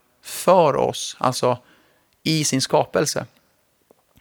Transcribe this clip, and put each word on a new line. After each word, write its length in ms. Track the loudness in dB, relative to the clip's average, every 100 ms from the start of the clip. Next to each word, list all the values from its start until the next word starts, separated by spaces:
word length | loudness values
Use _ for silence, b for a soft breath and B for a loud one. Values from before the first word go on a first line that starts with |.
| _ _
för 540 | -16 -2 4 6 4 2
oss, 400 | -2 -4 -10 -4
alltså 400 | -4 0 -2 -2 b b b b b _
i 220 | -4 -2
sin 160 | -2 -2
skapelse. 680 | 0 0 0 -2 -2 -4 -8 _ _ _ _ _ _ _ _ _